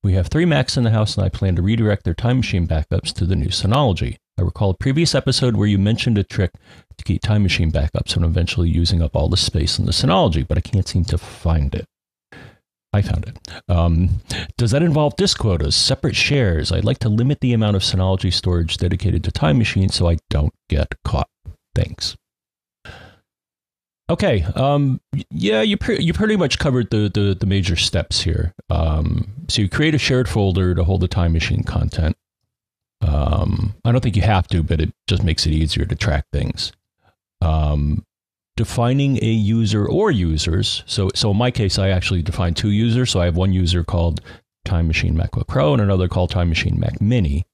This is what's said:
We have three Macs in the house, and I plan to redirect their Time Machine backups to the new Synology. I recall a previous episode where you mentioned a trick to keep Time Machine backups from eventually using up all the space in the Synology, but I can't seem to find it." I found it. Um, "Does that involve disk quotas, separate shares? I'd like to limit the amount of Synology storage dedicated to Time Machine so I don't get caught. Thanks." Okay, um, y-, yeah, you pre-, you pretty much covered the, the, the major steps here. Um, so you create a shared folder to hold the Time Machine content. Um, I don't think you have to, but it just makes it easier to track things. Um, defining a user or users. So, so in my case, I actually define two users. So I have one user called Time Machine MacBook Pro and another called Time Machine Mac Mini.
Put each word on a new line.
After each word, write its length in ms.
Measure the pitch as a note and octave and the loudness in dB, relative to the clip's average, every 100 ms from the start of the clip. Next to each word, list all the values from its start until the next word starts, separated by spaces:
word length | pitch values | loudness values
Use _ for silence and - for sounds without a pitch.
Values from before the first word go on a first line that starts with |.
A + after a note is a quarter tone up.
We 100 | G2+ | 2
have 140 | F#2 - | 2 2
three 160 | D3+ F3 | 0 2
Macs 300 | C#3+ A#2+ - | 2 0 0
in 80 | |
the 80 | A#2 | 2
house, 240 | A2 G#2+ - | 2 0 0
and 100 | F#2+ | -2
I 40 | |
plan 260 | - G2 F2 | 0 0 2
to 60 | |
redirect 420 | F#2 A2+ G#2+ G2 | 2 2 2 0
their 100 | - | -2
Time 240 | E2 A#2 B2+ | -2 0 0
Machine 300 | A2+ F#2+ E2 | 0 0 0
backups 460 | D#2+ D#2+ F2 - | -2 0 -4 -4
to 120 | - F2 | -4 -2
the 120 | F2+ | 0
new 100 | D2 | -2
Synology. 680 | - F#2+ B2+ C#3 F2+ - - _ - | -2 0 2 2 0 -4 -8 _ -4
I 40 | |
recall 300 | F2 - G2+ | -4 0 -2
a 60 | F2+ | 0
previous 380 | C3 C#3 E3 C#3 | 0 0 2 0
episode 400 | C3+ B2+ B2 G#2+ | 0 0 0 2
where 140 | G#2 | 2
you 100 | G2 | 2
mentioned 380 | G2+ A2+ - G#2 | 2 0 2 0
a 60 | |
trick 280 | F#2+ - F#2 - _ - _ - | 0 -2 -2 -4 _ -20 _ -16
to 60 | - | -4
keep 160 | - | -2
Time 220 | - G#2+ | 2 2
Machine 280 | F#2+ - E2 | 2 2 0
backups 420 | D#2 D2+ - - | 2 0 -2 -2
from 120 | - E2+ | 0 2
eventually 440 | E2 E2 - E2+ | 2 0 0 0
using 320 | E2 E2+ F2 | 2 2 2
up 140 | E2 - | 0 0
all 140 | E2 | 0
the 80 | D#2+ | 0
space 420 | - - - - | 0 -2 -2 -2
in 60 | F#2+ | -2
the 80 | |
Synology, 520 | F2+ C#3+ F#3 C#3+ D#2 - | 0 2 2 2 0 0
but 120 | E2+ | -2
I 40 | |
can't 260 | - G#2 - | 0 -2 0
seem 180 | F#2 E2+ | -2 0
to 120 | D#2+ | -2
find 560 | - - E2+ D#2+ C#2+ | -6 -6 -2 0 0
it." 120 | - - _ _ _ _ - - _ _ _ _ | -4 -10 _ _ _ _ -20 -20 _ _ _ _
I 100 | G#2 | -2
found 240 | - - - | 0 -2 -4
it. 380 | - - - - | -12 -18 -18 -2
Um, 500 | F2 E2+ E2 F2 - - - - - | 2 4 4 2 0 -4 -10 -8 -2
"Does 140 | A#2+ | 0
that 120 | C3+ | 2
involve 320 | E3+ D3+ D3 - | 2 2 0 0
disk 240 | G3 - | -2 0
quotas, 380 | G#2+ E2+ D2 - | 0 0 0 0
separate 400 | - C3 B2+ - | 0 0 -2 0
shares? 560 | D3 C#3+ A2 D#2+ C#2+ | 0 2 2 0 0
I'd 120 | F2+ G#2 | 0 0
like 140 | C3 | 0
to 100 | A2+ | 0
limit 300 | G#2+ B2+ D3 | 2 0 0
the 140 | B2+ | 0
amount 240 | A#2 G#2+ G2+ | 2 2 2
of 60 | |
Synology 500 | - F#2+ F#2 F#2+ F#2+ | 0 0 0 0 0
storage 440 | - F#2 F2 E2 - | -2 0 0 0 -2
dedicated 460 | F2+ E2 F#2+ F2+ | -2 0 0 0
to 80 | - | -2
Time 260 | - D#3+ C#3+ | 0 2 2
Machine 320 | A2 - F#2+ | 2 2 0
so 200 | - F2 | 0 0
I 80 | E2 _ | 0 _
don't 240 | D2 D2+ _ _ | -2 -2 _ _
get 240 | D2+ D#2 - - | -2 -2 -4 -4
caught. 240 | - - _ - - _ | -4 -4 _ -20 -20 _
Thanks." 440 | - F2 - - - _ _ _ _ _ _ - - - _ _ _ _ _ _ _ _ _ - | -4 -4 -4 -10 -10 _ _ _ _ _ _ -20 -20 -20 _ _ _ _ _ _ _ _ _ -6
Okay, 340 | E3+ G3+ A2 E2+ - | -2 2 2 0 0
um, 440 | C3+ C#3+ C#3 B2+ _ | 2 2 2 -2 _
y-, 100 | C#3 - | -8 -6
yeah, 300 | D3+ F#3+ A3 | -4 0 0
you 160 | A3 G3+ | 0 -2
pre-, 260 | - A3 | -2 -2
you 80 | E3 | 0
pretty 240 | E3 G#3+ G#3 | 0 0 2
much 240 | D3+ - | 0 0
covered 300 | D#3 B2+ A2 | 0 0 0
the, 180 | A2 G#2 | 0 0
the, 260 | G#2 G2+ F#2 | 0 0 0
the 60 | F#2 | 0
major 320 | G2 F2+ E2 | 0 0 0
steps 420 | - F2 - - | 0 -2 -2 -2
here. 320 | - D2+ E2 - - | -2 0 -2 -6 -4
Um, 600 | - D#2+ D#2 D#2+ E2+ - A#2 E3 | 0 0 0 0 -2 -4 -10 -6
so 140 | - | -2
you 80 | G2 | 0
create 260 | - D3+ D3+ | 0 0 2
a 20 | |
shared 300 | - B2+ B2 | 2 0 0
folder 480 | A2+ G2 F#2 F2+ F2 | 0 2 2 2 2
to 80 | |
hold 160 | E2+ F#2+ | 2 2
the 80 | F2+ | 0
Time 240 | - F2 | 0 2
Machine 320 | E2 - - | 2 0 -2
content. 540 | - - D#2 - D#2+ - _ _ _ _ _ _ _ _ | 0 -2 -2 0 -2 -2 _ _ _ _ _ _ _ _
Um, 760 | D#2+ D2 C#2+ D#2 E2+ F2+ G2+ - A#2+ | -2 0 0 0 0 -2 -4 -4 0
I 80 | |
don't 80 | B2 | 0
think 160 | B2 G2 | 2 0
you 40 | |
have 260 | F2+ G2+ - | 2 2 2
to, 120 | F2 | -2
but 200 | D2+ D#2 | 0 0
it 120 | D#2+ - - | -2 -4 -4
just 160 | F2 | 0
makes 240 | E2+ D#2+ D#2 | 0 0 0
it 60 | |
easier 320 | D#2 D#2 - D#2 | 0 0 -2 -4
to 100 | - | -4
track 300 | - C#2+ - | -2 -2 -4
things. 400 | C#2+ C2 - - - _ _ _ _ _ _ | -4 -4 -6 -10 -12 _ _ _ _ _ _
Um, 640 | E2 D#2 D2+ D2+ D2 F2 - _ _ _ _ - | 0 2 2 0 0 -2 -6 _ _ _ _ -6
defining 640 | A2+ - A#2+ C3+ C#3 B2+ | -4 0 0 2 2 0
a 80 | A2 | 0
user 540 | A2+ G2+ A2+ A2 G#2+ G2+ | 2 2 2 2 0 0
or 260 | E3 G#3+ | 0 2
users. 720 | B2 E2+ D#2 E2+ E2+ G2+ - - | 2 0 0 0 -2 -2 -4 -6
So, 240 | - F#2+ - | -4 -2 0
so 160 | A2 | 0
in 60 | G2+ | 2
my 120 | B2 | 0
case, 300 | B2 G2+ - | 0 -2 0
I 80 | G2 | 0
actually 360 | F#2 - F2+ | 0 0 -2
define 320 | D#2+ - F2 E2+ | -2 -2 -2 0
two 160 | G#2 | 0
users. 380 | G#2 A#2 A#2 B2+ | 0 2 0 0
So 120 | G2 | 0
I 40 | F2 | 0
have 120 | E2+ | 2
one 160 | F#2+ | 2
user 320 | F#2 F2 F2 D#2+ | 2 2 0 0
called 340 | F2 E2+ D#2 - - _ _ - | 0 0 -2 -8 -20 _ _ -4
Time 200 | E2+ E2 | 0 0
Machine 300 | D#2+ E2 D#2+ | 0 0 0
MacBook 320 | - - - | -2 -4 -4
Pro 240 | B2+ D3+ | 0 2
and 100 | C#3 | 2
another 280 | G2+ F#2+ F2+ | 2 2 0
called 200 | - F2+ | 0 -2
Time 200 | F2+ F2 | 0 0
Machine 280 | D#2+ F2 E2 | 0 -2 -2
Mac 220 | D#2+ - | -2 -2
Mini. 460 | G2+ B2 E2 C#2 - | 0 2 0 -2 -6